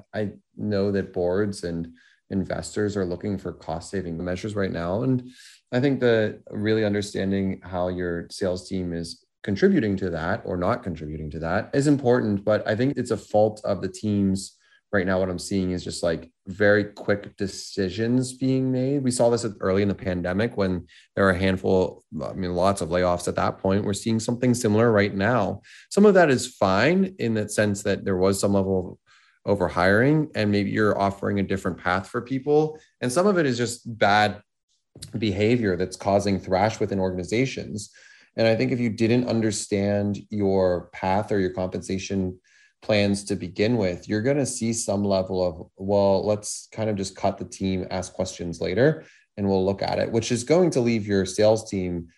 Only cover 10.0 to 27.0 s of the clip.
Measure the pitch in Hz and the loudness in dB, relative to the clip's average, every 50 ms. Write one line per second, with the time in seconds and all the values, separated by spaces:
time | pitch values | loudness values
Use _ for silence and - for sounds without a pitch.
10 | 98 90 82 78 80 87 104 - - - 92 90 87 101 120 - - 98 82 80 | -2 -4 -4 -2 -2 -2 -4 -4 -4 -6 -4 -2 0 -2 -2 -2 -4 -8 -8 -8
11 | 78 76 78 78 78 76 76 80 80 80 90 107 113 - - 139 135 151 143 127 | -8 -10 -10 -10 -10 -10 -8 -6 -4 -2 -2 -2 -2 -2 -2 0 2 2 2 2
12 | - 120 123 123 117 107 101 95 98 107 107 101 - - 110 104 127 139 139 131 | 4 4 2 4 2 0 0 0 2 2 0 2 0 0 0 0 0 0 0 -2
13 | 113 - 113 95 - - - 104 107 107 107 - - 104 101 90 95 92 - - | -2 -2 -4 -4 -4 0 2 4 4 2 0 -2 -4 -4 -4 -4 -4 -8 -8 -6
14 | - 107 104 101 101 98 95 98 - - - _ _ _ _ _ _ _ - 98 | -4 -2 0 2 2 2 0 -2 -4 -10 -16 _ _ _ _ _ _ _ -2 -2
15 | 87 95 92 92 95 92 90 85 - - 101 98 92 90 90 87 - - 82 - | 0 0 0 0 0 -2 -4 -6 -6 -4 -2 0 0 0 -2 -4 -6 -8 -6 -2
16 | - 87 82 78 - - _ _ _ 98 90 - 107 101 104 107 101 101 - - | -2 -2 -2 -2 -6 -12 _ _ _ -10 -4 2 4 4 4 4 2 -2 -6 -6
17 | - - 104 101 - - - - 101 95 - - - - - 104 98 90 87 107 | -2 -2 -2 -2 -4 -10 -10 -8 -8 -6 -8 -10 -14 -8 -4 -4 -4 -2 -2 -2
18 | 113 117 123 127 127 127 - - 131 131 131 131 131 131 127 127 127 135 143 143 | -2 0 0 0 0 -2 -4 -4 -2 0 0 0 0 0 0 0 0 0 0 0
19 | 131 123 120 - 120 117 120 110 - 110 92 - - 95 92 101 104 101 90 - | 0 0 2 2 4 4 2 2 0 -4 -6 -4 -2 0 2 2 2 0 -2 -2
20 | - 95 90 90 87 87 90 98 117 117 - 104 98 92 92 87 85 - - - | -4 -4 -4 -2 -2 -2 0 0 -2 -2 0 -2 -2 0 -2 -4 -6 -10 -18 -20
21 | - _ - 98 98 95 92 85 95 95 92 92 - 101 95 92 90 - - - | -20 _ 0 2 4 4 4 4 2 0 0 2 2 2 4 4 2 0 -2 -10
22 | _ _ - 78 67 52 - 92 92 87 90 87 92 98 98 - 87 80 87 90 | _ _ -10 -10 -8 -8 -6 -6 -4 -2 0 2 2 2 2 0 -2 -2 0 2
23 | 90 90 87 87 - - 85 92 95 104 - - - 95 95 104 104 101 95 - | 2 2 2 0 -2 -4 -2 -2 -2 -2 -2 -2 0 0 0 0 0 -2 -4 -4
24 | - 113 113 110 110 - 120 117 131 127 120 120 - 107 104 107 113 120 110 101 | -2 -2 -2 -2 -2 -4 -4 0 2 2 2 2 2 2 4 4 4 4 4 4
25 | 101 101 92 98 98 113 127 113 98 92 98 101 - - - - - - - 196 | 2 2 0 0 0 2 2 2 0 0 -4 -6 -10 -18 -20 -20 -18 0 4 6
26 | 208 214 185 185 170 147 127 120 - - - - 104 95 95 98 120 156 180 190 | 8 8 8 8 6 6 4 2 0 -4 -2 0 2 4 4 4 4 4 4 2